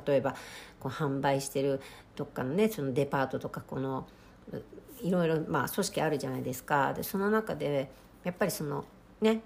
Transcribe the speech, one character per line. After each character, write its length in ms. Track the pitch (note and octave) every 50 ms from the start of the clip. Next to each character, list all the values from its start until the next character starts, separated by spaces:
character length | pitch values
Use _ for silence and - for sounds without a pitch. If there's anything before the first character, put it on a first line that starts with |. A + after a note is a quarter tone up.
| -
例 100 | - C#3+
え 40 | C3+
ば、 160 | C3+ C3+ - - - - - - - - - -
こ 80 | - C3+
う、 40 | -
販 280 | - D#3+ C#3 C#3 C#3
売 200 | C3+ C#3+ C#3 C#3
し 80 | C#3 -
て 120 | - C#3
る 200 | C3+ C#3+ C3+ C3+ - - - - - - -
ど 80 | - D3
っ 40 | -
か 160 | - C3+ B2+
の 100 | B2+ D3+
ね、 140 | F#3+ A3 G#3+
そ 120 | A3 - C#3
の 120 | C3+ B2
デ 100 | D3 C#3
パ 180 | C#3 - C#3 C3
ー 60 | C3
ト 100 | - B2+
と 100 | - -
か、 120 | - D#3
こ 200 | - - D3+ C3+
の、 260 | C3+ C3+ C3 C3 - - - - - - - - - - - - - - - - - - - - -
い 80 | E3+
ろ 140 | F#3 F3+ E3+
い 40 | D#3+
ろ、 120 | D#3+ D3+ D#3 -
ま 160 | E3+ C#3+ B2+
あ、 40 | -
組 160 | - - F#3+
織 160 | - - D3+
あ 80 | D3 D#3+
る 100 | D3+ C3+
じ 80 | C#3
ゃ 40 | C3+
な 80 | C3 C3
い 40 | B2+
で 120 | B2+ B2
す 80 | - -
か。 320 | - D3+ C#3+ C3+ C3+ C3+
で、 80 | - -
そ 160 | - - F#3+
の 120 | G3 G#3
中 260 | G#3+ A3 A3 G#3 F#3
で、 340 | D3 D3 C#3+ C#3+ C3+ C3 - - - - - - - -
や 80 | F3+ F3+
っ 20 |
ぱ 80 | - G#3
り 60 | F3+
そ 140 | - - D#3
の、 200 | C#3+ C#3+ C#3+ - - - - - - - -
ね、 220 | G#3+ A3 A3 A3 -